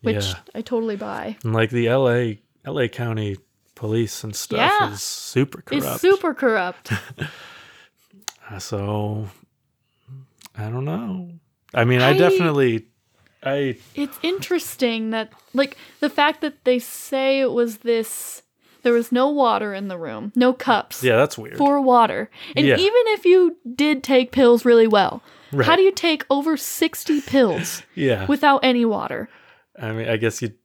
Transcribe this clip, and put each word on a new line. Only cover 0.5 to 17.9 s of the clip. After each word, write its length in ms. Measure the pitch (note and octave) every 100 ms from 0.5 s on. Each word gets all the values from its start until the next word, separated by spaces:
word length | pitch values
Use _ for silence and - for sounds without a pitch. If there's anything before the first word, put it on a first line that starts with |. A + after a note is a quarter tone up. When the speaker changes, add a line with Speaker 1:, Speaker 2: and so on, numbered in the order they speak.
Speaker 1:
I 60 | -
totally 340 | A3+ A#3+ A3+ G3+
buy. 400 | G#3+ G#3+ - A3
Speaker 2:
And, 100 | A#2
like, 180 | A2+ A2+
the 180 | A#2+ A#2
L 200 | B2+ C3
A, 320 | A#2+ A#2+ G#2 _ _
L 140 | - C3+
A 100 | A#2+
County 500 | - A#2+ A2+ G#2 G2 _ _ _
Police 480 | - A2+ A2+ A2 -
and 140 | A2+ G#2
stuff 220 | - G#3+
Speaker 1:
Yeah. 340 | C4 G#4 -
Speaker 2:
is 100 | G2+
super 600 | - - - - C#3 -
corrupt. 220 | - C#4+ C#3
Speaker 1:
It's 140 | -
super 340 | F4+ G4 F4+
corrupt. 580 | B3+ C4 A3 F3+ F3+ - G#2+
Speaker 2:
<laughs> 60 | - - D3 - - - - - _ _ _ _ - _ -
Uh, 60 | G2+
so, 680 | - G#2 G2+ G#2 G#2 G#2+ G#2+ - _ _ _ _ _ _ _ C3+ C3 _ - -
I 60 | G#2+
don't 140 | A#2+
know. 460 | C#3 E3+ A#3 F#3 F3 E3+ _ _ _
I 120 | A#2+
mean, 160 | A#2 B2
I 100 | B2+
Speaker 1:
I 80 | C#3+
Speaker 2:
definitely, 680 | - F#4+ E3+ C#3+ C3 A2+ - _ _ _ _ _
I 340 | - C#3 C#3 A#2+ _
Speaker 1:
It's 240 | - C#4+ -
interesting 880 | D#4+ F#4+ - F4+ - - B3 A3+ A3
that, 220 | A3 A3 _ _
like, 220 | B3 C#4 - - _
the 100 | D4
fact 300 | C#4+ D4 D#4
that 240 | G3+ -
they 140 | - B3+
say 600 | A#3+ - - C4+ C4+ C4+
it 120 | C4
was 260 | A#3 A#3+ G#3+
this, 640 | A#3